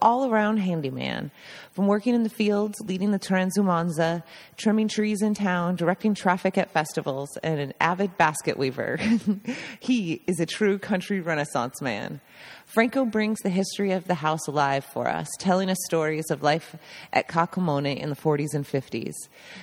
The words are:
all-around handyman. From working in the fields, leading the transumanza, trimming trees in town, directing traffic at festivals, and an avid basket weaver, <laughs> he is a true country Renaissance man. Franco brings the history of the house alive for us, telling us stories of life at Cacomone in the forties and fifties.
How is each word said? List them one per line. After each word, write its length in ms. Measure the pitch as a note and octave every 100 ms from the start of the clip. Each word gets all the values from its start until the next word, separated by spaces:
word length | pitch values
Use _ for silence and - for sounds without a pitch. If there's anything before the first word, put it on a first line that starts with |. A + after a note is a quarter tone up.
all-around 560 | A3+ B3 C4+ A3 G#3 A3
handyman. 720 | F#3 E3 C3+ B2+ C3 A#1 D3 - - - -
From 140 | - G3
working 280 | G#3 B3
in 100 | A#3
the 40 | A3
fields, 500 | - G#3 G#3 G#3+ -
leading 280 | G#3+ F#3 G#3
the 80 | G3
transumanza, 1040 | - F#3+ F#3 G#3 G3 E3+ F3 D#3 E3 E3+ - - - -
trimming 300 | A3 G#3+ G#3+
trees 340 | G#3+ G#3+ G3+
in 100 | G#3+
town, 440 | G3+ G3 F3+ F3 F3
directing 360 | E3+ F#3+ A3
traffic 460 | G3 F#3+ F#3 F#3+ F#3+
at 120 | -
festivals, 680 | D#3+ D#3 D#3 C#3+ C3+ C#3+ -
and 160 | D#3+ D3+
an 140 | C#3 -
avid 380 | E3 F#3 G3 -
basket 400 | D#3 D3+ D#3 -
weaver, 400 | C3+ C3 A2 - G#3+ A3+ - G3
<laughs> 400 | - C4 - -
he 400 | - B3 E3+ - -
is 120 | E3+
a 60 |
true 340 | D#3+ - G#3 G3
country 420 | - F#3+ - G3
Renaissance 600 | E3 D3+ C#3+ C#3 B2 -
man. 400 | C3+ G2+ - C#3+ - - - - -
Franco 400 | A3+ A#3 C4+ A#3+
brings 340 | G#3+ G#3+ A3
the 80 | G3
history 440 | F#3 F3 - G3
of 140 | F#3 F#3
the 100 | E3+
house 300 | D#3 D#3 -
alive 380 | D3 C#3 C#3
for 240 | - A#2+ A#2+
us, 200 | D#3+ D#3 -
telling 320 | F#3+ F#3 F#3+
us 80 | F#3 -
stories 440 | E3 D#3 D#3 D#3+
of 120 | C#3+
life 340 | D3 D#3+ - - - - -
at 140 | - -
Cacomone 720 | E3+ F3 F#3 F3 C#3+ C#3+ C3+
in 120 | D3+
the 40 |
forties 380 | C#3+ D#3 D3 D3
and 140 | D3 C#3
fifties. 480 | C#3 - A#2 - - - - - -